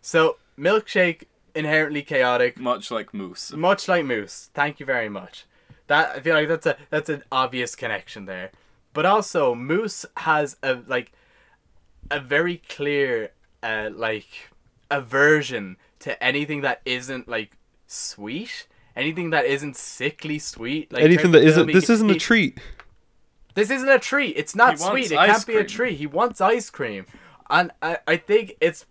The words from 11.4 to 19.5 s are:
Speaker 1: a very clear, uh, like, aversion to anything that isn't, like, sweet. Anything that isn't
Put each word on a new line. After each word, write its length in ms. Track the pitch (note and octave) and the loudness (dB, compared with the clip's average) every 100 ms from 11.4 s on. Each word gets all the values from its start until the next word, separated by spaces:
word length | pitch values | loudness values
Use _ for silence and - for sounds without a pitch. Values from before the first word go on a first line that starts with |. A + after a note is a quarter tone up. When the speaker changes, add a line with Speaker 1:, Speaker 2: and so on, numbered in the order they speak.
| _ _ _ _ _ _ - | _ _ _ _ _ _ -8
Speaker 1:
a 100 | C#3+ | -8
very 380 | B2+ C#3+ F3 F3 _ | -2 -2 0 -4 _
clear, 600 | - D3 C#3+ C3+ A#2+ G#2 _ _ _ | -8 -4 0 0 -2 -6 _ _ _
uh, 280 | A#2 A2 G#2+ | -6 -6 -6
like, 320 | G2+ A2+ G#2+ - - - _ _ _ _ | -6 -6 -6 -10 -20 -20 _ _ _ _
aversion 880 | C#3+ A#2+ C3+ D3 D#3 B2+ A#2+ G2 F#2 _ _ | -6 -2 2 6 4 2 -8 -8 -16 _ _
to 220 | - - | -10 -2
anything 380 | B2 C#3+ D3 D3+ | -2 -2 -4 -4
that 200 | C#3 - B2+ | -4 -4 -6
isn't, 420 | B2+ B2+ C3 B2 | -6 -6 -12 -6
like, 300 | A#2 G#2+ _ _ _ _ | -8 -8 _ _ _ _
sweet. 800 | - - - G#2 C#3+ A#3 - - _ _ - | -12 -12 -10 -10 -10 -10 -14 -16 _ _ -6
Anything 340 | C#3+ D#3+ E3+ | -6 -4 -2
that 160 | D#3 | 0
isn't 300 | B2+ | 2